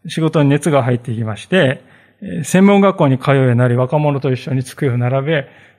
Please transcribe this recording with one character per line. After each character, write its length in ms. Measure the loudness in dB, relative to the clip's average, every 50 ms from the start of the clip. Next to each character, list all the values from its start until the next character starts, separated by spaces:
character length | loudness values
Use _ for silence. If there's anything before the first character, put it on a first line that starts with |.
| -14
仕 160 | -10 -4 -2
事 200 | -2 0 2 2
に 60 | 2 2
熱 220 | 2 2 0 0
が 140 | 0 2 2
入 100 | 0 -2
っ 40 | -4
て 120 | -4 -6
い 60 | -8 -6
き 60 | -6
ま 120 | -8 -8
し 100 | -10 -6
て、 360 | -2 0 0 2 0 -2 -4 -10 _ _ _ _ _ _ -18
え 180 | -14 -10 -10 -10
ー、 40 | -6
専 200 | 0 2 4 4
門 160 | 6 6 4
学 160 | 4 2 2
校 120 | 2 2 2
に 100 | 0 0
通 140 | 0 0
う 20 | 2
よ 120 | 2 2 2
う 20 |
に 80 | 2 2
な 100 | 2 2
り、 80 | 2
若 220 | 0 -2 0 -2 -2
者 220 | 0 0 -2 -2
と 120 | -2 -2
一 80 | -4 -4
緒 140 | -4 -6 -4
に 100 | -4 -6
机 240 | -6 -8 -4 -4 -2
を 80 | -2
並 480 | -2 -2 -2 -2 -2 -2 -2 -2 -4 -4 -8 -14 -20 -20 -20 _